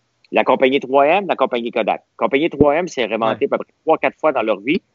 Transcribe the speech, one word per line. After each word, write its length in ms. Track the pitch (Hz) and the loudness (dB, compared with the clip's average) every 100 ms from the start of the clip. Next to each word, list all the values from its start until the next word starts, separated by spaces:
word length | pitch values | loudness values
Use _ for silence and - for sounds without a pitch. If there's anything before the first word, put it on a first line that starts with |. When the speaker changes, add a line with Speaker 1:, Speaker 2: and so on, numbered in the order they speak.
| _ _ _ | _ _ _
Speaker 1:
La 120 | 107 | 0
compagnie 340 | 110 120 131 139 | 2 4 4 2
trois 260 | 131 135 143 | 2 2 4
M, 200 | 185 190 | 2 0
la 60 | 120 | -2
compagnie 360 | 131 123 117 | -2 -2 -4
Kodak. 300 | 113 107 80 - - | -2 -2 -4 -8 -4
La 60 | |
compagnie 240 | 113 139 165 | -2 0 -2
trois 280 | 143 147 147 | 0 2 2
M 100 | 180 | -2
s'est 160 | - | -4
réinventée 420 | 110 110 113 107 127 | -4 -2 -2 -2 -2
Speaker 2:
Ouais. 80 | |
Speaker 1:
à 40 | 120 | -4
peu 60 | |
près 100 | - _ | -6 _
trois, 140 | - 156 | -2 -2
quatre 200 | 139 - | -2 -2
fois 140 | 156 | -2
dans 100 | 131 | 0
leur 180 | 110 98 | -2 -2
vie. 200 | 107 175 - | -2 -4 -6